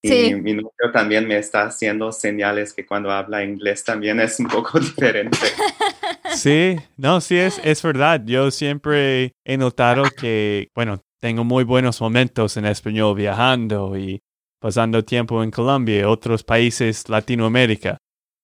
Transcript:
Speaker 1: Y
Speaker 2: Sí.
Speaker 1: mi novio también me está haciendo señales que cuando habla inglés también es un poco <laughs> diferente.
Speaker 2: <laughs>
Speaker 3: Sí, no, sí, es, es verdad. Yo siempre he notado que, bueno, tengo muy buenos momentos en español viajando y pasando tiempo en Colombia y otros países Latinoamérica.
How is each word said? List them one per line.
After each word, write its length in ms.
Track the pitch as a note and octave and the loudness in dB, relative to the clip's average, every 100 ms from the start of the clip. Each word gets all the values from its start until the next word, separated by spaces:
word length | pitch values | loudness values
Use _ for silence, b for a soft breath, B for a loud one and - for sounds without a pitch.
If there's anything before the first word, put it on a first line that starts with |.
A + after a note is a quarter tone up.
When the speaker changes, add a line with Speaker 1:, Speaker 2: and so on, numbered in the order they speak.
Speaker 1:
Y 60 | D#4 | 4
Speaker 2:
Sí. 260 | B3+ A#3 | 4 4
Speaker 1:
mi 180 | G2+ G#2 | 2 -2
novio 400 | G#2+ A2 - A#2+ | -2 -4 -2 0
también 340 | A#2 G#2 G#2+ A2+ | 2 2 2 2
me 120 | G#2 | -2
está 240 | G#2 G#2+ | 0 -2
haciendo 480 | G#2+ - A2 G#2+ A2 | -2 -2 -4 -2 -4
señales 600 | A2 A2 G#2 G2+ G#2 G#2 | -4 -4 -2 -2 -2 -4
que 100 | - G2 | -10 -6
cuando 240 | G2+ G2+ | -4 -2
habla 320 | G2 F#2+ G#2 | -4 -4 -6
inglés 400 | G2+ G2+ G#2 G2+ | -6 -4 -4 -4
también 360 | - A2 G#2 A2 | -4 -4 -2 0
es 180 | A2 - | 0 0
un 80 | A#2 | -2
poco 300 | A2 - D#3+ | -2 0 -2
<laughs> 0 | |
diferente. 580 | D#3+ - B2+ A2+ G2+ - | -2 0 0 2 -2 0
Speaker 2:
<laughs> 460 | G#2 - G#4 - G4+ - F#4+ F4 F4 | -2 0 -4 0 -4 -2 -8 -8 -6
Speaker 3:
Sí, 420 | D4+ D3 D3+ F3+ F3 - - | -2 2 4 4 0 -8 -4
no, 240 | C3+ F3+ | 2 2
sí, 160 | - F3 | 2 2
es, 220 | F#3 - | 2 0
es 200 | D#3 D3+ | -2 0
verdad. 400 | E3 C#3 D3 D#3+ | 0 2 2 2
Yo 260 | A2 B2+ C#3 | 2 2 2
siempre 800 | - C#3+ C#3+ D3 D3 C#3 C3 B2+ _ | 0 -4 -4 0 0 2 0 -2 _
he 120 | - C3+ | -6 -2
notado 480 | B2+ - B2+ C#3+ C#3 - | -2 2 2 4 0 -2
que, 500 | A#2+ A2 G#2+ G#2 - | -2 0 0 -2 -4
bueno, 260 | - A#2 G2 _ _ | -6 -4 -4 _ _
tengo 240 | A#2 A2+ | -4 -2
muy 180 | A#2 B2+ | 2 2
buenos 360 | A#2+ B2+ B2+ A#2 | 4 2 2 0
momentos 560 | A2+ A#2+ B2 - G#2+ - | 0 2 2 0 -2 0
en 80 | |
español 500 | G#2 G2+ G#2+ G#2+ G#2+ | -2 -2 -4 0 2
viajando 840 | G2+ G2+ G2 B2 B2+ A2+ G#2 G2 G2 | 2 -2 2 2 2 0 -2 -4 -6
y 240 | F#2+ G2 _ _ _ _ | -6 -8 _ _ _ _
pasando 440 | A2+ G2+ A2+ A2+ | -4 0 2 0
tiempo 380 | G#2+ B2 A2+ A#2 | 0 -2 -2 -2
en 60 | A2 | -2
Colombia 480 | G#2+ B2 C#3 A#2 G#2 | -2 0 0 2 2
y 20 | |
otros 400 | G2+ A2 A#2 A2+ | 2 0 0 -4
países 680 | - A#2 A#2+ - A#2 G#2+ - | 0 2 2 0 -2 -2 -2
Latinoamérica. 880 | A2 A2 A#2+ A2+ A#2+ B2 G#2+ F#2+ - _ _ _ _ | -2 0 0 2 2 2 0 -2 -6 _ _ _ _